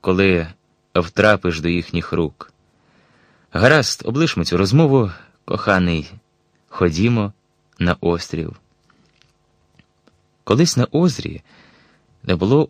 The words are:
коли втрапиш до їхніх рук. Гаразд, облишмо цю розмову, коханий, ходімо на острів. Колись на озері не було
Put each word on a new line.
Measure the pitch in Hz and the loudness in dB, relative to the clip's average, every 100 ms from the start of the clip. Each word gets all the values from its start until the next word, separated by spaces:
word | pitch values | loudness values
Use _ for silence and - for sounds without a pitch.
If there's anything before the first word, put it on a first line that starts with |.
коли | - 92 98 90 80 - _ _ _ | -2 2 2 2 -2 -12 _ _ _
втрапиш | 92 87 - 107 104 90 78 | -2 -2 0 2 2 0 -4
до | 82 | -2
їхніх | 87 82 85 - | -2 -4 -6 -4
рук. | 82 80 - - _ _ _ _ _ _ _ _ _ _ | -2 -4 -6 -20 _ _ _ _ _ _ _ _ _ _
Гаразд, | - 113 156 123 - | 2 4 4 0 -6
облишмо | - 123 165 - | -6 -2 -2 -2
цю | 82 87 | -2 0
розмову, | 95 131 160 135 104 85 - _ | 2 4 4 4 0 -4 -20 _
коханий, | - - - 95 87 82 73 - _ _ _ _ _ | -8 -4 0 2 2 -2 -6 -16 _ _ _ _ _
ходімо | - 90 78 113 117 101 - _ _ _ - | -2 0 2 0 0 -2 -8 _ _ _ -4
на | 87 87 | -2 -2
острів. | 85 85 - 82 80 - _ _ _ _ _ _ _ _ _ _ _ _ _ _ _ _ _ _ | -2 -4 -4 -8 -10 -12 _ _ _ _ _ _ _ _ _ _ _ _ _ _ _ _ _ _
Колись | - 110 165 - | 0 2 2 0
на | 110 | -2
озері | - 175 - - - - _ _ _ _ _ _ _ | 0 0 -2 -8 -12 -18 _ _ _ _ _ _ _
не | - 87 | -6 -2
було | 95 139 156 | 2 2 0